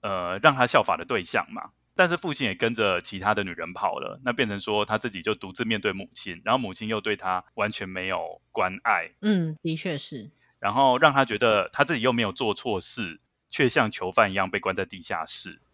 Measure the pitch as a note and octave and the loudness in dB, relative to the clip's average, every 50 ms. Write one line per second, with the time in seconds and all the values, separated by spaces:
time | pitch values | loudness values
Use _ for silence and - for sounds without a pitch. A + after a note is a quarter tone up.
0 | - G#2 G2 F#2 F2+ F2 F#2 G2 G#2+ D#3 C#3 C3 B2 A#2+ - C#3 G#2 - F2 D#2+ | -2 -2 -2 -2 -2 -4 -4 6 6 6 6 6 2 6 6 4 4 4 0 -2
1 | E2+ - B2+ G#2 F2+ - - A2 - - A2+ G#2 - - _ _ _ _ _ - | -2 -2 -2 -4 -2 0 -2 -2 -2 -2 -10 -14 -14 -14 _ _ _ _ _ 2
2 | F#3 E3+ E3+ E3+ - F3+ D3 - C3+ G#2+ F#2 - A2+ A2+ A#2 A2+ G#2+ G2 F#2 F2 | 2 4 2 -2 -2 -4 -2 -2 -2 -2 0 0 0 0 2 2 2 2 2 0
3 | - - - F#2 F2+ G#2 G#2+ G#2 G2 F#2 E2+ E2 E2 E2 F2+ - G#2 F2+ - - | -2 -6 -10 -2 0 0 0 0 -2 -4 -6 -8 -8 -10 -6 -2 -2 -2 -2 -2
4 | - - - - B2+ B2 A#2+ A#2 B2+ G#2+ G2+ G2+ - - G#2 G#2 G#2 - A2 G#2+ | -6 -8 -10 -4 -4 -4 0 0 -2 -2 -2 -6 -4 0 0 0 2 2 0 0
5 | - A#2+ G2 F2+ D#2+ G#2+ G#2+ - - F#2 F2 - B2+ A2 A2+ G#2 F#2 G#2 F#2 F#2+ | 0 -2 -6 -4 -2 -2 -2 -2 -6 -14 -6 -4 -2 0 0 0 0 -2 -2 -2
6 | F#2+ - _ - - G2 E2+ F2 _ G#2+ A#2 C3 A#2+ G2 F#2 - A2 G#2+ A2+ G#2+ | -8 -10 _ -12 -10 -10 -10 -6 _ 0 0 2 0 -4 -8 -8 -6 -4 -4 -2
7 | - A2 G#2 - - F#2+ F#2 F#2 - _ _ - G#2 G#2+ A2 - G2+ F#2+ F#2 F#2 | -2 -2 -4 -2 -2 -4 -4 -4 -4 _ _ -2 -2 -2 -2 -6 -8 -8 -6 -6
8 | F#2 F#2 F#2+ F2 E2 E2+ E2+ - _ _ _ A2 F#2+ F#2 F#2+ F#2+ _ A#2 G#2 F2 | -4 -2 -2 -4 -4 -6 -12 -16 _ _ _ 0 0 0 -2 -2 _ 2 2 2
9 | E2+ - _ _ - G#3+ G#3 F#3 E3 D#3+ D#3 - _ E3 D#3+ D#3+ - F#3+ D#3 C#3 | 0 -4 _ _ 0 2 2 2 0 -2 -6 -6 _ -6 -6 -4 -6 -6 -6 -6
10 | - - D#3 B2+ G#2 D3 _ _ _ _ _ _ - G2+ G#2 C3+ C#3 C3 B2 B2+ | -8 -10 -12 -14 -14 -16 _ _ _ _ _ _ -4 -2 2 4 4 4 6 6
11 | D#3 D3+ C3+ C#3 C3+ B2 G#2+ G#2+ B2 A2+ G#2+ G2+ F2+ - - - C#3+ C#3 E3+ A#2+ | 6 6 6 6 2 2 2 2 4 4 4 4 2 0 0 0 2 2 2 2
12 | A2 C3 A#2+ A#2 A#2 G2+ F2+ - C3+ G#2+ G2+ - - B2 G#2+ F#2 - - - - | 2 2 2 2 0 0 -2 -2 -2 -2 -2 -2 -2 -2 -2 -2 -4 -6 -6 -6
13 | G#2+ E2+ D#2+ - _ _ _ _ _ _ - - C#3 B2 - D3+ A#2 G#2+ - - | -6 -8 -8 -14 _ _ _ _ _ _ 0 2 2 4 4 2 0 0 -2 -6
14 | F#2 F#2 F#2 - A2 G2 F#2+ G2 F#2+ F#2 F#2 G2 - G2 F#2 F#2+ F#2+ - - F#2 | -8 0 4 4 4 4 2 -2 -2 0 -2 -2 -2 -2 -2 -2 -4 -6 -8 -12
15 | D#2+ - G2 E2+ D#2+ - - - - F#2 D#2 _ _ _ | -8 -6 -6 -6 -4 -6 -8 -8 -10 -12 -16 _ _ _